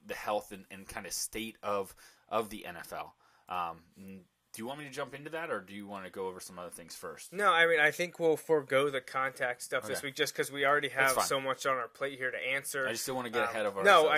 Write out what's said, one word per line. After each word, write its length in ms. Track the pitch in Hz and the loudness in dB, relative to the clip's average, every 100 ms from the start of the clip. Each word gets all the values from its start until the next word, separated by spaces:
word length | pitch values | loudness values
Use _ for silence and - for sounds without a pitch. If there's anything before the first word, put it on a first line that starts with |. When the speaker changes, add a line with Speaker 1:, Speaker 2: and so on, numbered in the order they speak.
Speaker 1:
the 100 | 104 | -12
health 380 | - - 104 - | -8 -2 -2 -2
and, 140 | 95 - | -12 -14
and 160 | 98 95 | -18 -12
kinda 240 | 113 98 | -10 -6
state 460 | - - 110 113 - | -6 -6 -6 -8 -6
of, 320 | 104 101 95 - - _ _ | -2 -2 -2 -10 -20 _ _
of 220 | 107 107 | -2 -2
the 160 | 107 - | -8 -10
N 100 | 85 | -12
F 160 | - | -10
L. 240 | 82 78 _ _ _ - | -10 -12 _ _ _ -8
Um, 360 | 90 85 82 82 - | -6 -6 -8 -18 -20
n-, 280 | 95 95 90 _ _ - | -18 -18 -20 _ _ -10
do 60 | |
you 40 | 113 | -10
want 120 | 143 | -10
me 80 | 143 | -10
to 40 | |
jump 220 | 131 135 | -8 -8
into 160 | 139 151 | -10 -10
that, 180 | 160 165 | -8 -4
or 100 | 110 | -6
do 140 | 92 | -6
you 120 | 101 101 | -12 -10
wanna 220 | 101 92 | -10 -10
go 200 | 101 95 | -6 -6
over 120 | 92 | -8
some 180 | - 90 | -12 -12
other 120 | 87 | -14
things 260 | - 82 - | -14 -16 -14
first? 340 | 87 76 - | -12 -12 -12
Speaker 2:
No, 220 | 180 202 | 0 4
I 140 | 165 165 | 6 6
mean, 120 | 160 | 6
I 120 | 151 | 4
think 280 | 143 175 - | 2 -2 2
we'll 200 | 165 151 | 2 2
forego 500 | - 156 131 135 143 | 4 2 4 2 4
the 140 | 135 | 0
contact 580 | - 135 131 127 127 123 | -2 -2 -2 -2 -4 -4
stuff 260 | - 135 113 | -4 -4 -2
this 120 | 123 | -4
Speaker 1:
Okay. 80 | 143 | -4
Speaker 2:
week 80 | |
just 200 | 139 143 | -2 -2
'cause 160 | - 131 | 0 -4
we 140 | 139 | 2
already 240 | 139 147 143 | 4 4 2
Speaker 1:
That's 200 | 135 135 | 2 4
Speaker 2:
have 80 | 120 | 4
Speaker 1:
fine. 100 | - | 2
Speaker 2:
so 160 | 139 | 0
much 240 | 135 127 143 | 0 -2 0
on 100 | 131 | 0
our 120 | 113 | -4
plate 280 | - 139 131 | -4 -6 -2
here 140 | 127 | -4
to 80 | 110 | -2
answer. 500 | 123 139 139 139 131 | -2 -2 -2 -2 -2
Speaker 1:
I 40 | |
just 140 | 117 - | -2 -2
don't 100 | 127 | -4
wanna 120 | 120 | -2
get 140 | 117 | 0
Speaker 2:
Um, 60 | 123 | 0
Speaker 1:
ahead 160 | 113 104 | 0 0
of 80 | |
Speaker 2:
no, 60 | 98 | 4
Speaker 1:
ourselves 280 | 196 180 | 8 10
Speaker 2:
I 60 | 156 | 8